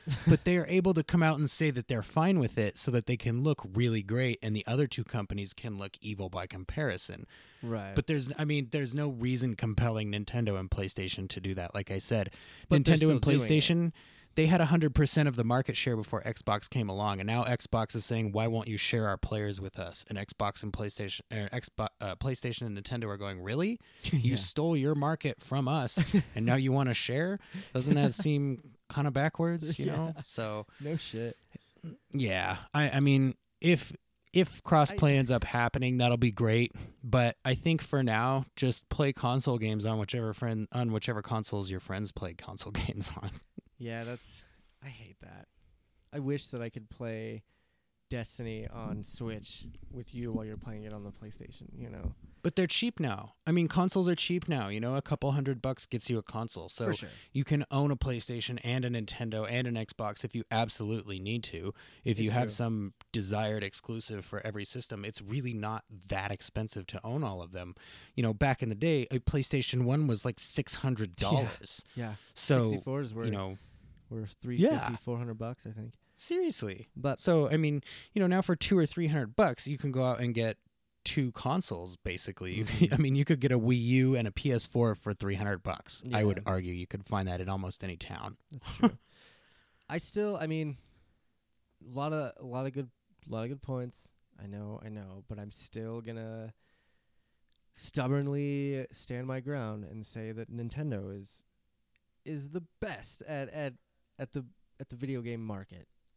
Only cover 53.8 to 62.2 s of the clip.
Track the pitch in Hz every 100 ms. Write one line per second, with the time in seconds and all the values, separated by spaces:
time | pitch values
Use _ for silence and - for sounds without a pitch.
53.8 | 180 190 180 170 - 175 175 143 101 104
54.8 | 117 139 - 147 139 143 135 127 131 131
55.8 | - 120 - 117 - 110 113 92 85 -
56.8 | 117 104 - - - 135 143 147 139 135
57.8 | 143 135 - 120 - 120 110 120 117 127
58.8 | 123 120 104 - 117 110 107 120 123 117
59.8 | 110 - 110 104 120 120 107 113 113 -
60.8 | 104 110 104 95 98 117 110 82 95 -
61.8 | - - 127 107